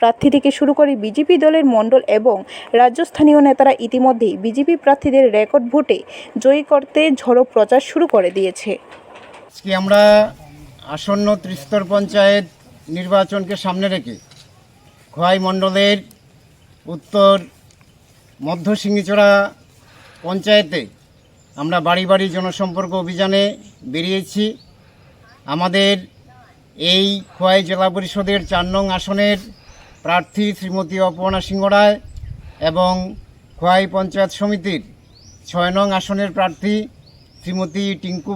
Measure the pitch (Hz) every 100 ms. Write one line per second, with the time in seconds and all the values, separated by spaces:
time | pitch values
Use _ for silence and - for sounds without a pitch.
0 | 175 - 285 269 277 - 285 294 285 233
1 | 214 226 302 349 311 320 285 220 226 262
2 | - 214 233 196 - - - 233 247 247
3 | 339 - 302 294 277 269 269 - 233 254
4 | 262 226 220 190 220 240 285 330 277 277
5 | 294 269 254 208 214 285 240 302 277 196
6 | - - - 220 262 294 294 285 277 294
7 | 311 262 247 247 254 226 208 254 - 320
8 | 330 214 180 190 190 - 214 - - -
9 | - - - - - - 190 190 190 208
10 | 208 208 214 - - - - - 135 151
11 | - 202 208 208 185 190 - 208 185 202
12 | 202 202 196 202 170 _ _ - 147 170
13 | 180 196 185 202 185 196 190 180 196 185
14 | 123 101 _ - _ _ _ _ _ _
15 | _ 151 175 190 185 190 190 190 202 202
16 | - _ _ _ _ _ _ _ 160 165
17 | - 202 196 196 170 _ _ _ _ _
18 | _ _ _ _ 143 175 185 208 202 208
19 | 180 208 202 202 202 - _ _ _ _
20 | - - 165 190 196 214 165 165 104 _
21 | _ _ _ _ _ - 151 175 160 180
22 | 185 190 190 180 185 170 190 175 180 185
23 | 175 175 190 196 202 - - _ 127 151
24 | 175 196 160 202 214 - _ _ _ _
25 | _ _ _ _ - 151 180 190 196 196
26 | 185 _ _ - _ _ _ - 170 185
27 | 196 196 185 - 185 196 175 185 185 185
28 | 185 202 190 202 165 180 180 196 196 180
29 | 190 202 208 196 226 - - - - _
30 | 160 175 156 208 208 196 190 190 160 190
31 | 180 165 190 190 - 196 196 202 208 208
32 | - - - - - - 156 165 180 185
33 | 185 214 - _ _ - 170 185 190 190
34 | 190 196 190 - 208 208 190 151 - -
35 | _ _ - - - 175 175 190 202 185
36 | 190 196 196 190 185 156 202 214 214 -
37 | _ _ _ _ 175 185 180 185 196 180
38 | 185 180 196